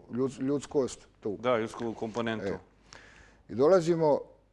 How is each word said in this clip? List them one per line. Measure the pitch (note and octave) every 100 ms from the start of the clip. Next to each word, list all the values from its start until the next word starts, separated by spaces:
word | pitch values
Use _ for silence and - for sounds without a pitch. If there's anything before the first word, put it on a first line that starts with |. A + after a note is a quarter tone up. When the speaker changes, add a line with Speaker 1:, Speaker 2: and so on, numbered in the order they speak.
| -
Speaker 1:
ljud-, | A#2 C3 C3+
ljudskost | C3+ C#3+ - D3 A#2+ - - _
tu. | A2+ F#2
Speaker 2:
Da, | A#2+ A#2+
ljudsku | A2 - A#2
komponentu. | G#2 A2+ G#2+ A2+ A2 G2
Speaker 1:
E. | F2+ - _ _ - - - - - -
I | G#2
dolazimo, | D3 F#3+ E3 E3 D#3 C3 - - _